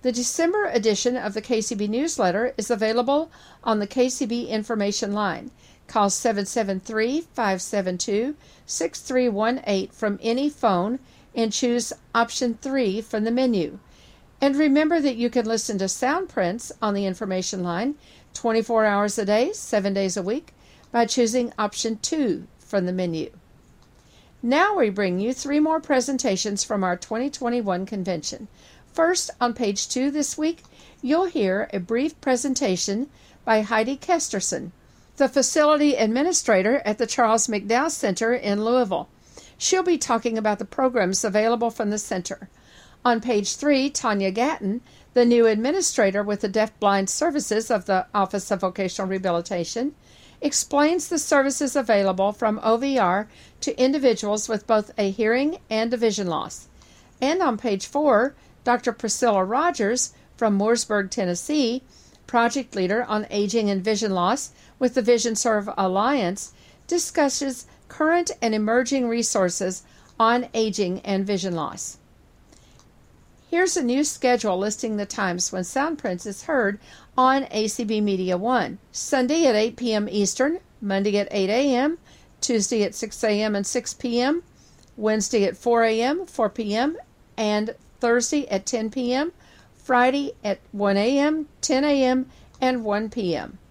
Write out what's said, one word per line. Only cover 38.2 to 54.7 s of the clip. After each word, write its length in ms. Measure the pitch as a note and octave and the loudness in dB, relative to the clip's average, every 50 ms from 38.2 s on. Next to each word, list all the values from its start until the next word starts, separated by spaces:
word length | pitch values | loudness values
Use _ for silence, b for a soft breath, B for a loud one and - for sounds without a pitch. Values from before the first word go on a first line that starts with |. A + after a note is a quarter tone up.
| A3+ A3+ A#3+ | 0 0 0
in 320 | B3 - G#3 G3+ G#3 G#3+ | 0 0 -2 -2 0 0
Louisville. 420 | A3+ A#3+ B3+ B3 G3+ F#3 - - - _ B B B B B B B B B | 2 2 2 2 2 0 -4 -4 -6 _ B B B B B B B B B
She'll 260 | - - F4+ F#4 F4+ | 0 0 2 2 4
be 140 | F4+ F4 C#4+ | 2 2 0
talking 400 | - - A#3+ A3+ A3+ A#3+ A3 A3 | 2 0 -2 0 0 -2 -2 0
about 220 | G#3+ G#3+ G#3 G3+ | 0 0 0 -2
the 60 | G#3+ | -4
programs 580 | - - - C4 C4 B3 B3 G3 F3+ F#3+ F#3+ - | -8 -2 0 0 2 2 2 0 2 0 0 -2
available 460 | A3 F#3 G#3+ G#3+ A3+ A#3 A#3+ A#3 A#3 | 0 2 2 2 2 2 2 0 -2
from 220 | A3 - A3+ G#3 | -2 -2 -2 -2
the 60 | G#3 G#3+ | -2 -4
center. 520 | G#3 - A3 F#3 F3 - - - - - B B B B B B B B B B _ | -4 -4 -6 -6 -6 -6 -10 -12 -14 -20 B B B B B B B B B B _
On 140 | B3 A#3+ A3+ | 2 2 2
page 380 | A3 B3 B3 G#3 G3+ - - - | 2 0 0 0 0 -2 -6 -2
three, 320 | - D4 D4 C4+ C4 C#4 | 2 4 4 4 4 0
Tanya 420 | C#4 - - A#3+ G#3+ G3+ F#3+ F#3+ | -2 -2 -2 0 0 0 0 0
Gatton, 480 | F#3+ A3 A#3+ C#4+ D#4 - - F#3+ G3+ A#3+ b b b b b b - | 0 0 0 0 -2 -2 -4 -4 -4 -4 b b b b b b 2
the 120 | B3 A#3+ | 4 6
new 200 | A#3+ A#3+ A#3+ A#3 | 6 6 6 6
administrator 760 | A3+ A3 G#3+ A3+ C4 D#4 G4 E4+ - - - A3 G3 F#3+ G3+ G#3 | 6 4 4 0 0 0 0 0 -2 2 2 2 2 2 0 -2
with 160 | G3+ G#3 G3+ | -2 -2 -2
the 80 | - G#3 | -2 -2
Deafblind 600 | G3 A3 G#3+ A3 - _ - G3+ G3 G3 G3 F#3+ | 0 0 0 0 -2 _ 2 2 2 2 0 0
Services 600 | - - D4 E4 C#4+ D4 - - G#3+ G#3+ A3+ - | -2 0 0 0 0 0 -2 0 -2 -2 0 0
of 160 | A#3+ G#3 F3+ | -2 -2 0
the 200 | - G3 F#3 F3+ - - | 0 0 0 0 -2 0
Office 340 | G#3+ G3 F#3 - G3+ F#3+ - | 0 0 0 0 -6 -2 -2
of 120 | G#3 F#3 | -4 -2
Vocational 480 | F#3 F#3 F3+ - G3 F#3 - - G3 F#3 | -2 -4 -2 -2 -4 -4 -4 -4 -4 -2
Rehabilitation, 840 | F#3+ F#3+ F#3 F#3+ E3+ E3+ F3 - G#3 F3+ E3+ - - A3+ B3 C#4+ - B B B B B B B B B | -2 -2 0 0 0 0 -2 -4 -4 -4 -4 -4 -4 -4 -4 -4 -4 B B B B B B B B B
explains 680 | - D4 - - - - - C#4 D4 D4+ E4+ F4+ - - | -4 -2 -2 -2 -4 0 2 2 4 4 2 0 -2 -2
the 100 | F4+ D#4 | -4 -4
services 560 | - - D#4+ C#4+ C4+ C#4 C4+ - D4 C4+ - | 0 2 4 4 4 2 0 -2 -4 -2 0
available 560 | C#4+ B3+ A3 A3+ G3+ G3 F#3+ F#3 F#3 F#3+ G3+ | -2 0 2 2 2 4 2 2 2 0 0
from 300 | G#3 - - A3 G#3+ G#3+ - | 0 0 -2 -2 -2 0 2
O 140 | A3 A3+ A3+ | 2 2 2
V 200 | B3+ C#4 C4+ B3+ | 2 0 2 2
R 300 | G#3 F3 F3+ G3 G#3+ B B B B B B B | 2 2 2 0 -2 B B B B B B B
to 180 | - - - - | -6 -6 0 2
individuals 680 | B3+ C4 C#4 D#4 C4 C4 A3+ - - G#3 G#3 G#3+ G#3 - | 2 2 2 4 4 4 4 4 0 -2 -2 -2 -2 -4
with 180 | A3+ G3+ - | -4 -4 0
both 320 | - | 2